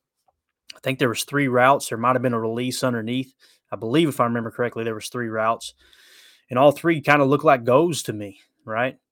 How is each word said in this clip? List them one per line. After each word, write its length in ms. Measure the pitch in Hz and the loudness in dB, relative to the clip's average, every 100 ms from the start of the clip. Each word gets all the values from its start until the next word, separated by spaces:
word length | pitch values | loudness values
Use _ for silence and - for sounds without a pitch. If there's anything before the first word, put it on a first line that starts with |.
| _ _ _ _ _ _ - | _ _ _ _ _ _ -20
I 40 | - | -10
think 180 | 135 131 | -6 0
there 120 | 127 | 0
was 140 | 107 | -2
three 240 | - 143 139 | -4 -2 0
routes. 420 | 123 131 139 - | 4 6 4 0
There 80 | 113 | -2
might 160 | 123 | 0
have 80 | 127 | 2
been 100 | 127 | 0
a 80 | 117 | -2
release 420 | 113 117 127 127 | -4 -4 -6 -2
underneath. 520 | 131 117 110 131 131 _ _ _ - | -2 -2 -4 -6 -8 _ _ _ -14
I 60 | 107 | -10
believe, 320 | 113 151 156 | -2 2 2
if 100 | 127 | 2
I 60 | |
remember 260 | 120 120 113 | 0 -2 -4
correctly, 320 | - 120 117 | -4 -6 -4
there 120 | 113 | -6
was 160 | 107 - | -6 -8
three 180 | 127 113 | -8 -6
routes, 460 | 110 110 113 - - _ _ _ - - _ - | -2 -2 -4 -8 -18 _ _ _ -20 -20 _ -4
and 100 | 123 | 4
all 140 | 143 | 4
three 300 | 139 170 156 | 4 0 0
kinda 220 | 147 147 135 | 2 4 4
looked 180 | 143 | 2
like 200 | 156 135 | 2 2
goes 380 | 117 135 170 131 | 4 4 2 -2
to 100 | - | -6
me, 260 | 107 101 - _ _ | -8 -10 -16 _ _
right? 320 | 117 110 131 - _ | -8 -4 -4 -6 _